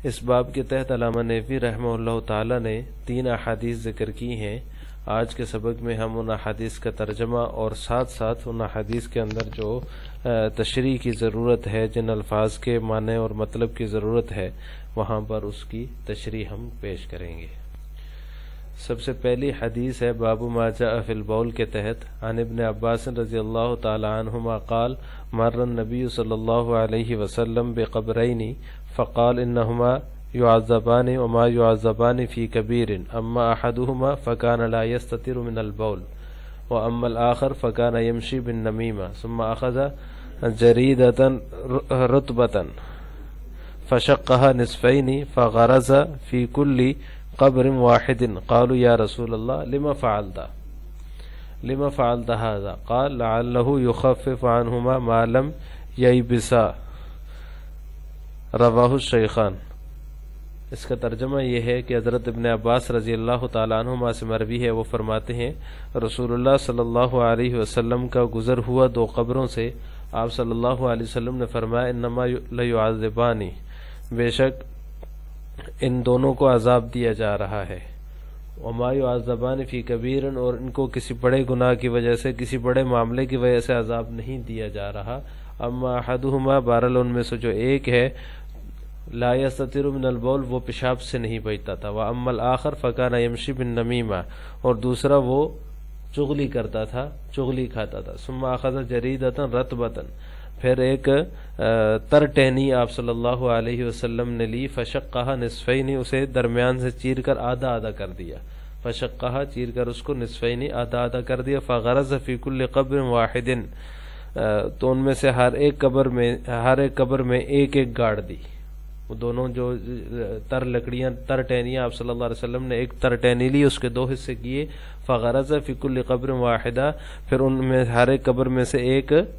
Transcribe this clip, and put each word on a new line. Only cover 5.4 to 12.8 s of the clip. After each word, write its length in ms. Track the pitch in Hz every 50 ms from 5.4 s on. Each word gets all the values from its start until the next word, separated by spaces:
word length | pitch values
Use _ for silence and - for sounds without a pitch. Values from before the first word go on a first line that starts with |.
| 120
سبق 380 | 110 - 110 107 117 117 113
میں 140 | 117 117 117
ہم 220 | 110 113 113 110 113
ان 120 | 110 110
احادیث 480 | 110 107 - 110 104 107 113 110 - -
کا 120 | - 117
ترجمہ 460 | 107 - 110 107 104 104 117 113 120
اور 340 | 120 117 117 - 110 110 110
ساتھ 400 | 107 - - - 120 123 127 120
ساتھ 280 | - - 113 110 120 117 -
ان 140 | 120 113 113
احادیث 460 | 110 101 - 110 104 104 117 120 -
کے 140 | - - 123
اندر 200 | 113 107 107 113 107 110 -
جو، 260 | 113 107 104 117 123 - - - - - - - - -
آ، 40 | 123 117 113 110 110 -
تشریح 400 | - 110 - - 131 127 135 131
کی 140 | 123 - 123
ضرورت 560 | 113 113 117 113 104 113 117 120 120 113 -
ہے، 220 | 101 104 110 110 110
جن 220 | - 117 113 113
الفاظ 480 | 110 107 101 - 110 107 110 110 - -
کے 200 | - 123 120
معنی 360 | 117